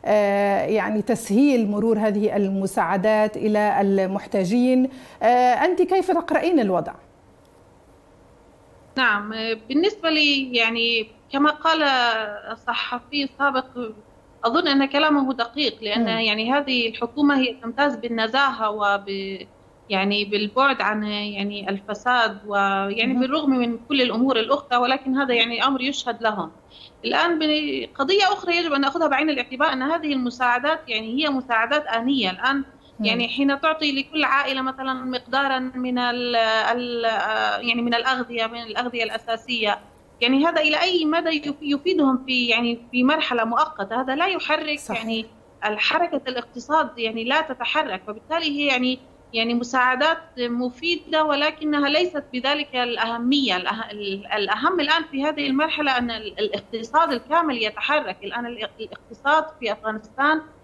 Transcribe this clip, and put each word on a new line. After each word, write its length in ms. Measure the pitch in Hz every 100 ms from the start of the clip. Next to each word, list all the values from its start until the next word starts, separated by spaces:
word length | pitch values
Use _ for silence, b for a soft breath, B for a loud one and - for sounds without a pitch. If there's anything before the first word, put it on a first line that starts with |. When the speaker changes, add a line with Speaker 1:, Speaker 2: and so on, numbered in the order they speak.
| -
Speaker 1:
آه، 600 | 208 202 202 202 196 -
يعني 360 | 214 196 214
تسهيل 720 | 202 240 - 202 285 254 214
مرور 280 | 208 226 214
هذه 360 | 214 202 208 208
المساعدات 1000 | 196 196 190 - 170 190 214 214 214 214
إلى 440 | 220 208 208 -
المحتاجين. 1080 | 202 196 190 196 - 208 180 240 247 254 262 B B B
آه، 20 | 220 247 247 240 320
أنت 160 | 359
كيف 300 | 359 381 370
تقرأين 480 | 339 330 302 311 339
الوضع؟ 340 | 208 180 - - - _ - - _ - - - _ - - - - - - - - - - -
Speaker 2:
نعم، 360 | 247 208 208 220 226 220 -
بالنسبة 400 | 277 381 427 330
لي 460 | 311 294 277 262 240
يعني 520 | 226 233 233 233 220 - _
كما 180 | 277 302
قال 340 | 302 330 320 285 262 240 220 214 208 -
الصحفي 720 | 226 - 233 - 247 - 294
السابق، 420 | 269 - 277 262 254 247 233 214 - - - - 233
أظن 220 | 285 339
أن 180 | 277 269
كلامه 480 | 285 311 294 269
دقيق، 440 | 254 233 285 269 -
لأن 200 | 208 214
Speaker 1:
مم. 60 | 226
Speaker 2:
يعني 460 | 226 226 214 220
هذه 360 | 277 277 247 226
الحكومة 480 | 226 233 294 285 277
هي 180 | 254 -
تمتاز 320 | 233 233 285 233
بالنزاهة 760 | 233 226 220 262 277 247 220
وب-، 800 | 214 202 202 196 196 196 190 - - - _ -
يعني 360 | 196 196 208 202
بالبعد 560 | 208 214 247 277 254
عن 220 | 202 214
يعني 680 | 208 208 208 202 202 208 185
الفساد 680 | 196 - 208 247 247 220 202 208
ويعني 680 | 202 196 196 196 220 233
Speaker 1:
مهم. 80 | 254
Speaker 2:
بالرغم 280 | 254 302 294
من 280 | 254 240 233 -
كل 120 | 285
الأمور 380 | 247 220 262 240
الأخرى، 380 | 220 277 - 247
ولكن 400 | 247 262 269 262
هذا 160 | 269
يعني 340 | 240 226 233 254
أمر 140 | 269
يشهد 420 | 254 277 254 220
لهم. 280 | 226 202 165 - - B B B 226
الآن 340 | 254 330 330
ب-، 500 | 311 302 294 269 - -
قضية 280 | 269 392
أخرى 340 | 381 392 359 339
يجب 160 | 339
أن 80 | 277
نأخذها 260 | 277 302 311
بعين 220 | 269 311
الاعتبار، 440 | 277 240 254 311
أن 80 | 262
هذه 320 | 269 339 311
المساعدات 680 | 269 247 240 254 247 285 320 285
يعني 360 | 220 220 247
هي 60 | 302
مساعدات 560 | 262 254 226 233 294 294
آنية. 440 | 226 240 277 190
الآن 240 | 185 262 277
Speaker 1:
مم. 500 | 269 - - - 220
Speaker 2:
يعني 220 | 233 233
حين 340 | 254 277 277
تعطي 300 | 320 311 302
لكل 320 | 269 269 311
عائلة 380 | 269 269 269 269
مثلا 320 | 262 262 262
مقدارا 640 | 262 254 254 247 262 277 262
من 380 | 254 254 254 247
ال-، 380 | 247 247 240 233
ال-، 720 | 226 220 208 240 247 233 233
آه، 520 | 220 185 220 220 202
يعني 240 | 233 233
من 120 | 240
الأغذية، 540 | 233 247 254 247 240 226
من 140 | 233
الأغذية 420 | 233 214 247 240
الأساسية، 760 | 220 220 233 226 226 240 214 202 - - _ -
يعني 240 | 240 269 320
هذا 160 | 330
إلى 200 | 311 302
أي 240 | 359 359 311
مدى 240 | 330 339
يف-، 320 | 311 294 277
يفيدهم 600 | 294 285 359 370 277 254 262
في 220 | 254 240
يعني 320 | 226 240 233 -
في 120 | 247
مرحلة 400 | 254 311 - 240
مؤقتة؟ 580 | 226 233 311 - 196 233
هذا 140 | 262 269
لا 120 | 370
يحرك 520 | 359 - 311 302 294
Speaker 1:
صحيح. 200 | - 220
Speaker 2:
يعني 260 | 220 220 220 - - - 214
الحركة 560 | 214 - 320 339 294 -
الاقتصاد 640 | 254 - 247 240 311 262 240
يعني 260 | 220 226
لا 180 | 226 294
تتحرك، 600 | 311 254 240 302 302 185 -
وبالتالي 380 | 214 - 330 320 285
هي 80 | 294
يعني، 320 | 254 254 254 - - -
يعني 200 | 226 226
مساعدات 640 | 240 240 262 254 254 302 320 - -
مفيدة 840 | 240 240 247 247 330 349 - 311
ولكنها 680 | 311 285 302 302 302 294 277
ليست 340 | 302 349 302 285
بذلك 420 | 254 254 294 285 254
الأهمية. 840 | 247 226 226 233 240 285 254 180
الأه-، 340 | - 220 220
ال-، 340 | 208 202 196 196 214
الأهم 440 | 190 214 285 370
الآن 240 | 294 330 320
في 120 | 269
هذه 240 | 294 302 285
المرحلة 500 | 262 311 311 294 254
أن 140 | 240
ال-، 280 | 220 214 -
الاقتصاد 720 | 208 196 - 226 226 302 330
الكامل 520 | 247 - 320 320 247
يتحرك. 540 | 214 - - 294 233 -
الآن 220 | 196 240 240
ال-، 240 | 233 214 -
الاقتصاد 640 | 220 - - 226 277 311 311 -
في 120 | 226
أفغانستان 680 | 214 220 214 - - 285 311 311 -